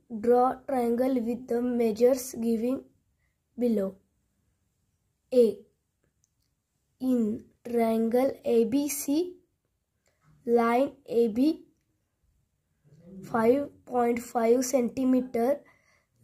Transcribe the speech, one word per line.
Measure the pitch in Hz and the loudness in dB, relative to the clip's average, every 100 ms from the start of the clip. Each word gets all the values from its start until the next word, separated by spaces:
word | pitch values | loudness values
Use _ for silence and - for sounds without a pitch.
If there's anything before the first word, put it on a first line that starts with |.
| _ | _
draw | 220 226 247 254 254 - | -4 2 4 2 -2 -6
triangle | 262 240 233 262 254 | -4 -2 0 0 0
with | 220 240 - | -2 -6 -4
the | 240 | -4
measures | 247 240 226 214 240 262 - 240 | -2 0 0 2 2 2 -4 -6
giving | 233 226 247 269 - _ _ _ _ _ _ - | -2 -2 -2 -4 -8 _ _ _ _ _ _ -4
below. | 240 202 135 - _ _ _ _ _ _ _ _ _ _ _ _ _ | -2 -2 -4 -10 _ _ _ _ _ _ _ _ _ _ _ _ _
A. | 254 220 - - _ _ _ _ _ _ _ _ _ _ _ _ _ | 4 4 0 -14 _ _ _ _ _ _ _ _ _ _ _ _ _
In | 254 240 214 226 - _ 240 | -2 -2 -2 -6 -12 _ -6
triangle | 233 226 226 226 247 269 - | -2 0 0 0 0 0 -2
A | 233 233 | 0 2
B | 220 277 285 | 2 0 -2
C, | - - 302 359 - _ _ _ _ _ _ _ _ _ _ 233 | -4 -2 -2 -2 -8 _ _ _ _ _ _ _ _ _ _ 0
line | 233 233 240 277 - - | 2 4 2 0 -4 -4
A | 233 233 | 0 0
B | 220 302 349 - _ _ _ _ _ _ _ _ _ _ _ _ - 175 196 - | 2 0 -2 -10 _ _ _ _ _ _ _ _ _ _ _ _ -20 -20 -18 -6
five | 233 226 277 285 - - | 0 2 2 -2 -12 -6
point | 247 240 240 | -2 0 -2
five | - 240 226 254 | -4 -2 2 2
centimeter, | 254 269 233 269 262 254 254 226 240 285 - _ _ _ _ _ | 2 0 -2 -2 0 0 0 -2 -2 -2 -8 _ _ _ _ _